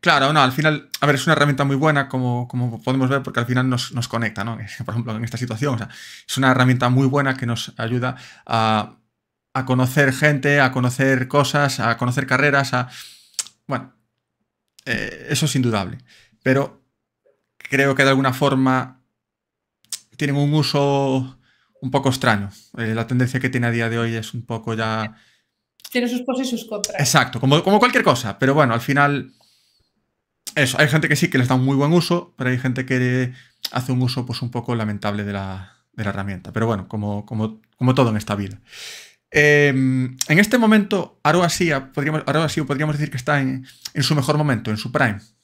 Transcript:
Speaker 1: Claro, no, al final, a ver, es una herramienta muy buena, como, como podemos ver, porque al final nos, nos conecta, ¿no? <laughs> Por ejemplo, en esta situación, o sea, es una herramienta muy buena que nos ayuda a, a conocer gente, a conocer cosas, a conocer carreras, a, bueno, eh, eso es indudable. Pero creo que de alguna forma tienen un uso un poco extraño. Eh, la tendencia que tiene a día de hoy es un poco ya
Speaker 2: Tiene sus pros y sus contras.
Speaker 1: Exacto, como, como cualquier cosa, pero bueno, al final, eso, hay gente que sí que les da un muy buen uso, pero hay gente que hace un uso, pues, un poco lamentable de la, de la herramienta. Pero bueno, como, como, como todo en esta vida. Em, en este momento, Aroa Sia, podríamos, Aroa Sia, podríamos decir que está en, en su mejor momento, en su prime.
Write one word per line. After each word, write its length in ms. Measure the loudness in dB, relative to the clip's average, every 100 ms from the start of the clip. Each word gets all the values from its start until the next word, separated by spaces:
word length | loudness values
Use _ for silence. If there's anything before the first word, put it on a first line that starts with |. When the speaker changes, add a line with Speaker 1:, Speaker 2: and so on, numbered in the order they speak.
Speaker 1:
Claro, 320 | 4 4 4
no, 80 | 4
al 100 | 4
final, 380 | 4 0 0 -6 -2
a 60 | 0
ver, 100 | 2
es 100 | 2
una 60 |
herramienta 320 | 2 2 2 0
muy 100 | 2
buena, 320 | 2 2 0
como, 400 | -2 -2 -2 -4
como 340 | -4 -4 -4
podemos 280 | -2 0 2
ver, 120 | 0
porque 180 | -2 -4
al 60 | 0
final 240 | 0 0
nos, 240 | -2 -4
nos 140 | -6 -4
conecta, 360 | -4 -4 -4
¿no? 140 | -8 -8
<laughs> 280 | -12 -10 -6
Por 80 |
ejemplo, 220 | -6 -6 -6
en 80 |
esta 140 | -6 -6
situación, 380 | -6 -4 -2 -2
o 20 |
sea, 120 | -6 -14 -20 -20 -8
es 100 | 0
una 120 | 2
herramienta 400 | 4 4 2 2
muy 180 | 2 2
buena 280 | 2 -2 -2
que 80 | -4
nos 280 | -6 -8 -8
ayuda 380 | -4 -2 -4 -6 -16 -20 -4
a, 520 | 0 2 0 -2 -12 _ _ _ _ _
a 120 | -8 0
conocer 460 | 2 2 4 2
gente, 480 | 4 2 2 2 4
a 120 | 2
conocer 560 | 2 -2 0 2 2 2
cosas, 520 | 2 2 2 0 0
a 160 | -2 0
conocer 280 | -2 -2 0
carreras, 480 | 2 2 2 0
a, 160 | -2 -4 -12 -20 -20 _ -12 -12 _ -8
bueno, 260 | -8 -8 _ _ _ _ _ _ _ _ _ -6
eh, 420 | -4 -4 -10 -6
eso 160 | -2 0
es 100 | 0
indudable. 440 | 0 0 -4 -10 _ -20 _ _
Pero 400 | 0 0 0 -8 _ _ _ _ _ _ _ _
creo 360 | -4 0 2
que 100 | 4
de 60 | 4
alguna 240 | 4 2
forma 680 | 2 0 2 2 2 -2 -14 _ _ _ _ _ _ _ _ _ -16 _ _
tienen 220 | -2 0
un 160 | 2
uso 840 | 2 2 0 2 0 0 -2 -4 -12 _ _ _ _
un 120 | -4
poco 180 | 0 0
extraño. 400 | 0 0 0 -2 -12 _ -6
Eh, 180 | -4 -2
la 100 | 0
tendencia 340 | 0 2 0
que 100 | -2
tiene 180 | 0 0
a 40 |
día 160 | 0 -2
de 120 | -2
hoy 160 | -2 -4
es 180 | -6
un 120 | -10 -8
poco 280 | -8 -6
ya 420 | -4 -2 -4 -6 -10 _ _ _ _ _ _ -6
Speaker 2:
Tiene 160 | -4 -2
sus 140 | -4
pros 180 | -4 -4
y 40 | -2
sus 200 | -6 -8
contras. 340 | -8 -6 -2
Speaker 1:
Exacto, 400 | 2 2 2 0
como, 240 | 4 4
como 160 | 4 4
cualquier 240 | 4 4
cosa, 360 | 2 2 -2 0
pero 140 | 2
bueno, 200 | 4 4
al 80 | 2
final, 500 | 0 2 2 0 -6 _ _ _ _ _ _ _ _ _ _ _ -8 -2
eso, 240 | 0 2
hay 80 | 2
gente 200 | 2 2
que 80 | 0
sí 140 | 2
que 80 | 2
les 100 | 2
da 80 | 2
un 80 |
muy 120 | 2 2
buen 180 | 4
uso, 400 | 2 2 -2 -4 _
pero 140 | -2
hay 80 | -2
gente 280 | -2 -4 -2
que 460 | 0 0 0 -2 -6 -20 _ -8
hace 200 | -6 -2
un 100 | 0
uso, 240 | 0 -2 -6
pues, 160 | -6
un 80 | -6
poco 240 | -6 -4 -4
lamentable 480 | -2 -4 -4 -4
de 100 | -6
la, 440 | -6 -6 -10 -14 _ _
de 100 | -6
la 60 | -6
herramienta. 420 | -4 -6 -8 -8
Pero 140 | -4 -2
bueno, 220 | -2 -4
como, 380 | -6 -6 -6 -8
como, 360 | -6 -6 -6 _ _
como 160 | 2
todo 160 | 4 2
en 80 | 0
esta 160 | -4 -4
vida. 240 | -6 -10 _ -20 -18 -18 -20 _ _
Em, 880 | 2 4 6 4 4 2 0 -2 -6 2
en 100 | 2
este 180 | 4 4
momento, 640 | 6 6 4 -2 -4 _
Aroa 280 | 0 2 2
Sia, 420 | 2 0 0 -4
podríamos, 320 | -4 -2 -2 -2
Aroa 240 | 0 0
Sia, 140 | -2 -4
podríamos 320 | -2 -2 -2
decir 140 | -4
que 60 | -6
está 220 | -2 0
en, 260 | 0 -4 -10 -18 -10
en 100 | -4
su 120 | 0 0
mejor 220 | 0 0
momento, 340 | 0 -2 -2
en 60 | -6
su 140 | -6
prime. 280 | -2 0 -2 -10 _